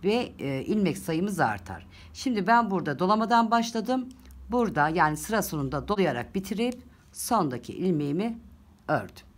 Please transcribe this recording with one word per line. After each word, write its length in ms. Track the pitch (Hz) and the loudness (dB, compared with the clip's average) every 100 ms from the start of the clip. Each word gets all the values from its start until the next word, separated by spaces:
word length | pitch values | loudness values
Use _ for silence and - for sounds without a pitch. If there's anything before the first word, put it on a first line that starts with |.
ve, 300 | 170 226 240 87 | 2 0 -2 -6
e, 240 | 139 135 | -4 -4
ilmek 340 | - 214 190 139 | -2 2 2 0
sayımız 420 | - 160 196 180 | -2 -2 -2 2
artar. 480 | 127 104 - 85 - - - | 0 0 -8 -14 -14 -20 -20
Şimdi 340 | - 269 220 185 | -6 -2 0 4
ben 240 | 233 226 | 4 4
burada 280 | 185 151 143 | 0 -2 0
dolamadan 520 | 185 214 220 233 226 | 2 2 4 4 4
başladım. 580 | 233 233 226 208 262 254 - - - - | 2 0 -4 -2 -2 -2 -12 -20 -20 -4
Burada 380 | 233 226 151 147 | 0 0 2 2
yani 280 | 160 156 151 | 4 2 2
sıra 240 | - 214 | -2 -2
sonunda 460 | - 156 139 143 131 | 0 -2 -2 -4 -2
dolayarak 480 | 202 175 120 120 196 | 2 2 0 -4 -6
bitirip 460 | 190 202 240 247 - - - | -4 -2 -2 -2 -14 -20 -20
sondaki 640 | - - 226 160 123 - | -12 0 2 2 -2 -10
ilmeğimi 680 | - 185 156 147 151 226 226 - - - - - | -4 0 0 0 -2 -2 -6 -14 -20 -20 -20 -2
ördüm. 380 | 147 98 - - | -2 -2 -14 -20